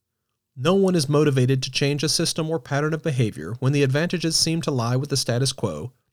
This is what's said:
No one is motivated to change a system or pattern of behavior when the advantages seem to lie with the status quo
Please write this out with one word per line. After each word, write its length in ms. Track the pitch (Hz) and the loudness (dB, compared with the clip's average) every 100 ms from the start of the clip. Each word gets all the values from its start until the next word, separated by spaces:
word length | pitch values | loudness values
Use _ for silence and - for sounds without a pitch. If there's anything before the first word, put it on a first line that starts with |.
| _ _ _ _ _ 131 | _ _ _ _ _ -4
No 200 | 151 196 | 2 4
one 200 | 190 175 | 4 2
is 140 | 135 | 2
motivated 520 | 143 151 135 127 135 | 4 4 4 2 2
to 80 | 135 | -2
change 320 | - 143 147 | -2 -2 0
a 60 | 160 | 0
system 400 | - 160 - 156 | 0 -2 -2 -4
or 100 | 160 | -4
pattern 340 | - 143 151 | -4 -2 -2
of 100 | 160 | -2
behavior 520 | 160 127 107 - 80 120 | -2 0 0 -2 -10 -4
when 140 | 127 | 0
the 100 | 143 | 2
advantages 540 | 135 143 175 180 165 156 | 2 2 -2 -2 -2 0
seem 240 | 165 165 | 0 0
to 100 | 156 | -2
lie 240 | 131 117 127 | 0 0 0
with 140 | 147 | -2
the 80 | 131 | -2
status 340 | - 120 131 | -2 0 -2
quo 400 | - 104 76 117 - _ | -2 -4 -4 -10 -12 _